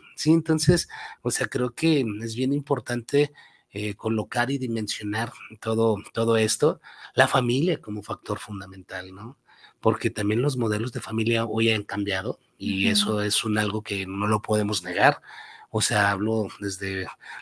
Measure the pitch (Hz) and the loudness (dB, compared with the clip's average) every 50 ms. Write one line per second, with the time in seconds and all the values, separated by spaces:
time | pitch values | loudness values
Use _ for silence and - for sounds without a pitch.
0 | - - - - - 156 165 165 151 - 160 151 - - 113 - - - - - | -4 -12 -12 -2 2 4 4 4 4 2 0 4 6 4 4 4 2 -4 -10 -14
1 | - - - - - 123 - - - - - 123 123 120 - - 160 165 160 143 | -14 -14 -16 -6 -4 -4 -2 -2 -4 -2 -2 -2 -2 -2 -2 0 2 2 4 4
2 | 123 110 101 107 113 113 110 120 131 135 143 147 143 - 143 120 - - 120 120 | 2 0 -2 -4 -6 -6 -4 -2 0 0 0 -2 0 0 -2 -2 0 -4 -4 -4
3 | 113 - - 143 147 139 - - - - _ _ _ _ - 101 104 104 98 - | -2 2 2 2 2 2 -2 -10 -20 -20 _ _ _ _ -8 -6 -4 -4 -6 -4
4 | - 110 113 110 101 - - 120 120 123 139 131 131 117 113 110 107 104 - - | -2 0 0 0 -2 -2 -2 -2 0 0 -2 -2 -2 -2 -2 -2 -2 -4 -6 -6
5 | 107 101 104 113 120 120 - - - - - - - 113 113 113 113 113 104 92 | -6 -4 -4 -4 -4 -6 -8 -14 -18 -18 -18 -8 -4 -2 2 4 4 4 2 0
6 | - - - 113 113 113 113 110 110 104 - - 147 160 - - - - - - | -4 -6 -4 0 2 4 4 4 4 2 2 2 2 2 2 0 -8 -18 -20 -20
7 | - - - 123 131 - - 135 123 120 120 135 160 185 151 - - 107 104 104 | -20 -2 2 2 4 4 4 2 2 2 2 2 2 0 0 -2 -4 -8 -8 -8
8 | - - 107 - - - 104 - - - 104 98 98 95 95 95 90 - 95 92 | -6 -8 -10 -8 -6 -6 -6 -6 -6 -8 -10 -10 -10 -10 -14 -16 -14 -12 -12 -12
9 | 92 92 95 98 110 123 139 _ _ _ - - - - _ _ - 113 107 - | -10 -12 -14 -14 -14 -16 -16 _ _ _ -20 -20 -20 -20 _ _ 2 2 2 4
10 | - 107 - - 101 101 107 117 135 147 131 127 117 110 104 104 113 127 - 120 | 0 -4 -2 0 0 0 0 2 0 0 0 0 0 0 0 -2 -2 -4 -6 -8
11 | - - 113 110 110 117 117 113 113 113 107 110 113 113 110 107 101 - 98 101 | -8 -4 -4 0 0 2 2 2 0 0 0 2 2 2 2 0 -2 -4 -4 -4
12 | 101 98 95 95 92 120 - - _ _ _ _ 98 95 95 95 98 110 104 104 | -2 -2 -2 -4 -4 -6 -8 -8 _ _ _ _ -4 -2 0 0 2 2 2 2
13 | 104 104 107 104 104 104 - - - 110 107 107 107 101 98 107 - - 101 98 | 2 0 0 0 0 0 0 0 0 0 0 0 0 0 -2 -4 -4 -4 -6 -6
14 | 95 92 95 98 104 107 110 104 - - 107 107 104 104 107 - - 90 87 95 | -6 -6 -4 -2 0 2 0 0 2 0 0 2 2 0 -2 -4 -4 -4 2 4
15 | 113 143 143 - - - - - - - - - - - - 107 - - 117 104 | 6 4 4 2 -4 -18 -18 -18 -18 -18 -20 -20 -14 -4 -2 0 0 2 2 4
16 | 101 101 101 95 104 113 113 110 104 92 - - 101 101 95 95 98 95 98 95 | 4 4 2 2 0 0 0 0 -2 -2 -6 -8 -8 -6 -6 -6 -6 -6 -4 -6
17 | 92 92 - - - - - - | -6 -8 -12 -16 -18 -18 -18 -18